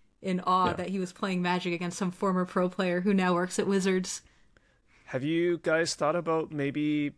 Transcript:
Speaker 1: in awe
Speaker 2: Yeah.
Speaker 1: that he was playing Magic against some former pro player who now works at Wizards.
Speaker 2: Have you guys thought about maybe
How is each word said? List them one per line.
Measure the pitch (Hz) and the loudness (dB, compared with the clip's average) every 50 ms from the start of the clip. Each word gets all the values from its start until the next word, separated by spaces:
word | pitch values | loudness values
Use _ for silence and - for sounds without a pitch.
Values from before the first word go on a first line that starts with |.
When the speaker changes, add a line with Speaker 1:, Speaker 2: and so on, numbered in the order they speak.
| _ _ _ _ | _ _ _ _
Speaker 1:
in | - 190 185 180 | -4 -2 -2 0
awe | 180 180 185 185 185 175 | 2 2 4 4 4 2
Speaker 2:
Yeah. | - | 0
Speaker 1:
that | 180 180 180 | -2 -4 -4
he | 190 196 | -2 -4
was | 180 180 - | -4 -4 -6
playing | - 214 196 185 180 175 | -6 -4 -2 0 0 0
Magic | 175 180 180 180 180 175 | 0 0 0 0 -2 -2
against | 170 180 175 175 - | -2 -4 -4 -4 -2
some | 202 180 | -4 -4
former | 180 - 208 196 185 185 180 | -2 -2 0 0 2 0 0
pro | 180 - 196 180 180 | 0 0 0 0 0
player | - - 190 180 175 180 | 0 -2 -2 0 0 0
who | 180 214 196 | 2 2 2
now | 190 185 180 180 | 2 4 2 2
works | 175 180 180 - - | 2 0 -2 -2 -2
at | 180 175 | 0 2
Wizards. | 196 196 185 196 185 185 185 - - - - - _ _ - _ _ _ _ _ _ _ _ _ _ _ _ | 2 2 2 2 0 0 0 -4 -8 -10 -12 -18 _ _ -20 _ _ _ _ _ _ _ _ _ _ _ _
Speaker 2:
Have | - - 131 135 | -6 -6 -4 -2
you | 151 165 165 170 175 170 165 | 0 0 2 2 2 0 0
guys | - 165 160 160 170 160 - | 0 0 2 2 2 0 -2
thought | - 160 147 165 | 0 0 0 0
about | 175 156 165 165 160 156 - | 0 0 0 0 0 0 -2
maybe | 156 147 139 143 127 151 151 151 151 147 147 143 - | -4 -2 -2 -2 -2 -2 0 0 0 0 -2 -2 -6